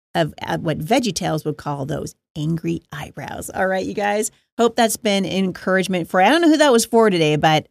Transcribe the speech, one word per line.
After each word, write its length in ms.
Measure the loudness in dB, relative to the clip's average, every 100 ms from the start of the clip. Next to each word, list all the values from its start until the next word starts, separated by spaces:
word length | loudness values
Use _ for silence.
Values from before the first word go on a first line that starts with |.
| _
of, 200 | -4 -4 -4 -6
uh, 140 | -4
what 180 | -4 -4
VeggieTales 680 | 0 0 0 -4 -4 -4
would 140 | -4 -6
call 280 | -6 -6 -6
those 260 | -8 -8 -14 _ -6
angry 480 | -4 -4 -4 -6 -8
eyebrows. 580 | -16 -14 -14 -12 -12 -10
All 160 | -4 -2
right, 200 | -2 -4
you 100 | -4
guys. 340 | -2 -2 -4 _ _ 0
Hope 160 | 0 2
that's 220 | 0 0
been 280 | -2 0 0
encouragement 840 | -2 -2 -4 -2 0 0 -4 0
for, 140 | 2
I 80 | 4
don't 120 | 6
know 80 | 4
who 80 | 6
that 140 | 4
was 140 | 4 2
for 240 | 2 4
today, 260 | 4 2 2
but, 320 | 2 2 0